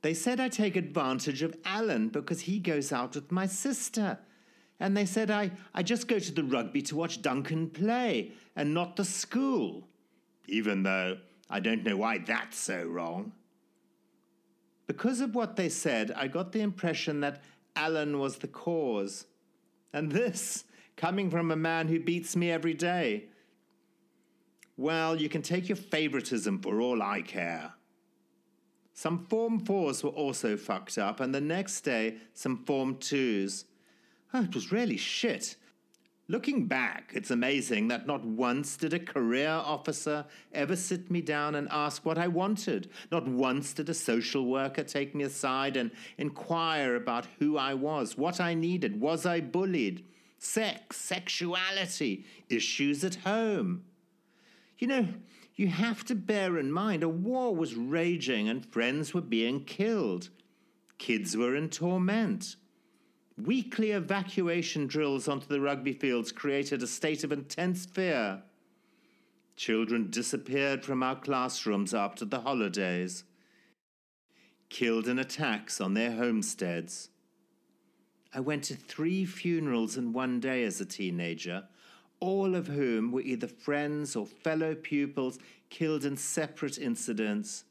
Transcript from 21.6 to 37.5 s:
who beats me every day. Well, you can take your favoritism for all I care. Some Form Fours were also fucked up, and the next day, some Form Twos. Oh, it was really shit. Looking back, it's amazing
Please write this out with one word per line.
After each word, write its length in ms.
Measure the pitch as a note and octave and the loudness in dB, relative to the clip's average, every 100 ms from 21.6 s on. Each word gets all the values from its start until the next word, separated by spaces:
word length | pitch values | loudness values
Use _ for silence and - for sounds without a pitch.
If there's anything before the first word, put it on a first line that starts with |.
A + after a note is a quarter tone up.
| D#3+ E3 D#3+ | 2 2 2
who 140 | E3 | 2
beats 340 | E3 F3 F3 | 2 0 0
me 160 | F3+ F3 | 2 2
every 240 | E3 E3 | 2 0
day. 520 | D#3 F3 F3+ C#3 G#2 - - _ _ _ _ _ _ _ _ _ _ _ _ - - | 0 2 2 2 0 -4 -20 _ _ _ _ _ _ _ _ _ _ _ _ -20 -4
Well, 380 | C#3+ E3 D#3+ | 0 2 2
you 140 | E3 D3+ | 0 0
can 140 | D#3+ | -2
take 260 | - F3 F3+ | -2 -2 -2
your 80 | G3 | -4
favoritism 840 | - D#3 D3+ C3+ - A#2 G#2 F#2+ | -2 0 2 0 -2 -2 0 -2
for 220 | F#2+ G#2 | 0 0
all 200 | B2 A#2+ | 2 2
I 220 | G2+ G2+ | 0 -2
care. 520 | - G2+ E2+ E2 D2+ - _ _ _ _ _ _ _ _ _ _ _ | -4 -4 -4 -4 -8 -14 _ _ _ _ _ _ _ _ _ _ _
Some 300 | - D#3+ F3 | -4 -2 -2
Form 340 | F3 A3 A#3 A3+ | 0 0 2 0
Fours 460 | - G3 D#3 C3 | 2 2 2 0
were 60 | D3 | -2
also 440 | - C#3 A#2+ A#2 | 0 -2 0 0
fucked 440 | G#2 - F#2+ - - | 0 -2 -4 -2 -2
up, 200 | G2+ G#2+ | -2 0
and 160 | C3 | -2
the 60 | C#3 | 0
next 400 | D3 F3 F#3+ - | 0 0 -2 -2
day, 380 | D3 A#2 A2 A2+ - | 0 2 0 -2 -16
some 280 | - C3+ B2 B2+ | -6 -4 -2 0
Form 300 | C#3 C3 C3 | 0 0 -2
Twos. 680 | - C#3+ C3 G2+ G2 F#2+ - _ _ _ _ _ _ | -2 2 2 2 0 -4 -12 _ _ _ _ _ _
Oh, 80 | B3+ | 0
it 120 | F#3 | 0
was 160 | - - | -2 0
really 280 | G#3 A#3 - | 0 2 0
shit. 580 | - - A#3 G#2 - - - _ _ _ _ _ - | -2 0 0 0 -6 -10 -20 _ _ _ _ _ -4
Looking 380 | A3 - C#4 A#2 | -2 2 2 2
back, 440 | C3 A#2+ - - | 2 2 -2 -6
it's 160 | - - | -8 0
amazing 580 | B2 B2+ | 2 4